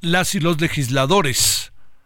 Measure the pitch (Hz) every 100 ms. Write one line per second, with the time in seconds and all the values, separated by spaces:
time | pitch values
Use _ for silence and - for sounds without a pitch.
0 | 170 180 180 196 165 160 165 - 127 135
1 | 135 196 147 120 - - - - - -